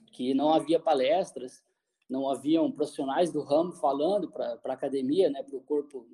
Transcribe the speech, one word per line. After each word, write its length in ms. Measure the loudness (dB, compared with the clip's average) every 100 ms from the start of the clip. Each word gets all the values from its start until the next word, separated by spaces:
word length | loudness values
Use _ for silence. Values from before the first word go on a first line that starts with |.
| _
que 220 | -6 -2
não 200 | 0 2
havia 260 | 2 2 0
palestras, 840 | 2 2 2 2 0 -8 -14 -16 _ _ _ _ -8
não 180 | -4 -2
haviam 440 | -2 2 2 2
profissionais 600 | 0 -4 -4 -2 0 0
do 120 | -2
ramo 280 | 0 2 0
falando 600 | 0 -2 2 0 0 -2
pra, 260 | -6 -6 -6
pra 160 | -6
academia, 560 | -4 -4 -2 0 2 2
né, 140 | 0
pro 180 | -8 -12
corpo 460 | -4 -4 -4 -10 -18